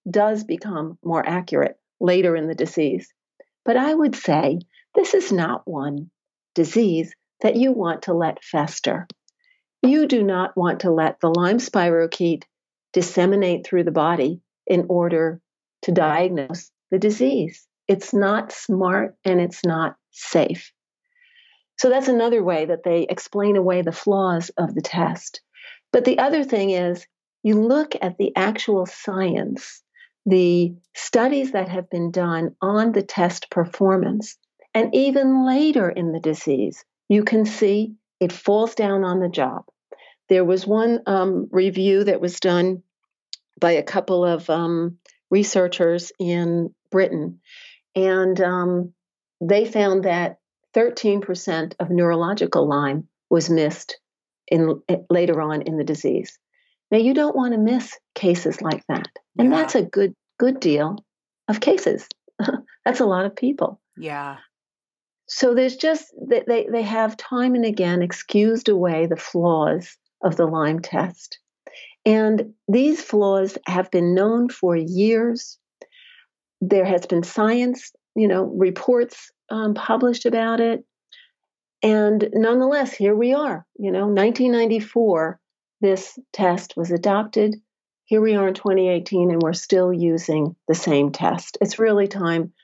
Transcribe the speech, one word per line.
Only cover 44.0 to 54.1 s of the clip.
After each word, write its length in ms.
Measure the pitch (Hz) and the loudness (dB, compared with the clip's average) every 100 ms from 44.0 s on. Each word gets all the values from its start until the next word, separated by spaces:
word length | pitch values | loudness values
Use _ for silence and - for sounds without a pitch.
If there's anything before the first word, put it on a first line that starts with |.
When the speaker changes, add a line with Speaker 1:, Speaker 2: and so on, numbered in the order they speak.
| 190 180 175 | 0 0 2
Speaker 1:
of, 240 | 165 170 | 0 -2
um, 480 | 160 170 170 170 175 _ _ - | -2 0 -2 -4 -6 _ _ 0
researchers 840 | 196 202 190 180 185 170 170 170 - | 0 2 2 0 0 0 0 -4 -8
in 540 | 175 175 170 170 170 _ _ | -4 -2 0 -2 -4 _ _
Britain, 500 | 190 185 170 165 175 _ - - - _ 190 | 0 0 -2 -8 -10 _ -20 -20 -20 _ -2
and, 460 | 190 190 190 185 | 0 2 0 0
um, 520 | 180 180 180 180 175 _ _ _ _ - | 0 0 0 -2 -4 _ _ _ _ -10
they 260 | 170 202 226 | 0 2 2
found 400 | 220 202 190 185 | 2 2 2 0
that 340 | 175 170 - _ _ _ | 0 -2 -8 _ _ _
thirteen 480 | 220 233 233 208 202 | 0 0 0 0 0
percent 540 | 196 180 - 165 160 - | -2 -8 -4 -4 -4 -6
of 120 | 175 | -2
neurological 760 | 175 170 170 170 208 170 170 147 | 0 2 0 -2 -2 -2 0 0
Lyme 400 | 143 143 147 - _ - | 0 -2 -4 -8 _ -2
was 220 | 170 160 | 0 2
missed 480 | 160 151 175 - - _ | 2 0 -4 -14 -18 _